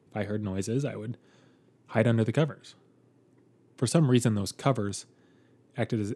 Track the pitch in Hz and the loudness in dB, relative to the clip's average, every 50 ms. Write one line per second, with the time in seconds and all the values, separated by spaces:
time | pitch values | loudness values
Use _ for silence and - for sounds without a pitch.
0 | _ _ _ 107 104 98 104 107 104 101 92 98 98 - 113 135 143 123 107 107 | _ _ _ -8 -6 -4 -4 -6 -4 -4 -4 -6 -4 -4 -4 -4 -4 -6 -8 -10
1 | 104 117 120 - _ _ _ _ _ _ _ _ _ _ _ _ _ _ - 113 | -12 -12 -12 -14 _ _ _ _ _ _ _ _ _ _ _ _ _ _ 0 2
2 | 110 120 117 113 110 110 110 139 160 147 - - _ - - _ _ _ _ _ | 4 4 4 4 2 2 2 0 0 0 -2 -12 _ -20 -20 _ _ _ _ _
3 | _ _ _ _ _ _ _ _ _ _ _ _ _ _ _ - - 113 - 170 | _ _ _ _ _ _ _ _ _ _ _ _ _ _ _ -4 -4 2 4 4
4 | 160 127 127 123 - 123 107 104 98 92 - - - 143 131 110 101 101 98 - | 4 6 4 4 4 4 2 2 -2 -4 -6 -2 0 0 0 0 -2 -6 -6 -10
5 | - - _ _ _ _ _ _ _ _ _ _ _ _ _ - 113 - - 110 | -12 -16 _ _ _ _ _ _ _ _ _ _ _ _ _ -6 -4 -2 -2 -2
6 | 107 101 123 | -2 -4 -6